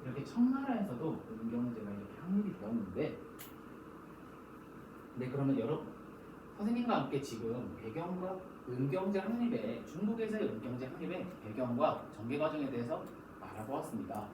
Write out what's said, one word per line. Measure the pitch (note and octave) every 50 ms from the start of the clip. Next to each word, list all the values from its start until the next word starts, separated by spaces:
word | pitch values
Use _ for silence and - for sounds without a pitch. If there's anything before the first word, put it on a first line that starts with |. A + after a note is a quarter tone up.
| C3
이렇게 | B2+ - C3+ -
청나라에서도 | - - A#3 B3 B3+ C4+ C#4 C4+ C4 A#3+ G#3+ G3 - B2 A#2+ D#3+ D#3 A#2+ - - -
은경제가 | A2+ G#2+ A2+ A2+ A#2+ A#2+ B2 B2 A#2 G#2+ G#2 G2+
이렇게 | G2+ G2+ G2+ - - -
확립이 | D3 F3+ G3 G#3 G#3 F#3 - -
되었는데, | - - A#2 A2 G2+ - - - D#3 - - - - - - - - - - - - - - - - - - - - - - - - - - - - - - - - - - - - - - - - - -
네, | A#2+ B2 C3
그러면 | C3+ C3+ C3+ C3+ C3 A#2
여러분, | A2 C3 D#3 - - - - - - - - - - - - - - - - -
선생님과 | G3+ A3+ A#3+ B3 A#3 A#3 G3+ D3+
함께 | C#3 - C#3+ C3+
지금 | - - A2+ G2+ A#2 A2+ A#2+ - G#2+ G2+ - -
배경과, | A#2 A2 A2 - E3+ F3+ F#3 F3+ F3+ F#3 F#3+ F#3 - - - - - C3
은경제 | B2 B2+ C3+ C#3+ F3+ F#3 F#3+ G3+ G3+ F#3+
확립의, | G3+ A3 A#3 A#3+ A#3+ - - - - A#3 - - -
중국에서의 | - - F3 G#3 G#3+ A3+ A3+ A3 G#3 G#3 G#3+ - C#3+
은경제 | - - - B2 B2 B2+ C3
확립의 | B2+ - - F3 F3+ F3 - - - - - -
배경과 | A2 G#2 C3 B2+ A#2 A#2+ B2 D#3 D3 - - - - -
전개 | - A2 A#2+ C#3+ D3
과정에 | D#3 D#3 D3+ D3+ C#3 B2
대해서 | B2 A#2+ A#2 - - - - - - - - - - -
알아보았습니다. | - - - G#2+ G#2+ - C#3 D#3+ - - A#2 G2+ - - G2 G#2+ G#2+ G2+